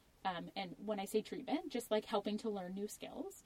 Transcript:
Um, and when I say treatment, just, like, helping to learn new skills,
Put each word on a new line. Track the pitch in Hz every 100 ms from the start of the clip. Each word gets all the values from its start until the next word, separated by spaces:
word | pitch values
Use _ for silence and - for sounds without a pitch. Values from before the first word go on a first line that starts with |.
| - -
Um, | 190 170 175 196
and | 185 -
when | 202 202
I | 196
say | 220
treatment, | - 180 262 294 349
just, | 233 -
like, | 214 -
helping | 208 208 208
to | 226
learn | 202 180 190
new | 208
skills, | - - 233 370 -